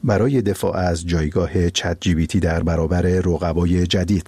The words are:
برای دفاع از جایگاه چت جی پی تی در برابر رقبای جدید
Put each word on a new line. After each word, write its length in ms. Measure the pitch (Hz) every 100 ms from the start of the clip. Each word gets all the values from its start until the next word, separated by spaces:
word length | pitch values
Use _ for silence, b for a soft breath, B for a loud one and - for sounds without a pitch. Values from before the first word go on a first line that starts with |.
برای 380 | 110 101 117 139
دفاع 360 | 101 98 104 85
از 300 | 92 85 87
جایگاه 640 | 85 78 90 85 95 87
چت 280 | - 90 87
جی 160 | - 80
پی 120 | 82
تی 120 | 98
در 240 | 82 82
برابر 380 | 80 82 82 87
رقبای 840 | 90 92 90 82 87 82 87 90 90
جدید 400 | 104 90 101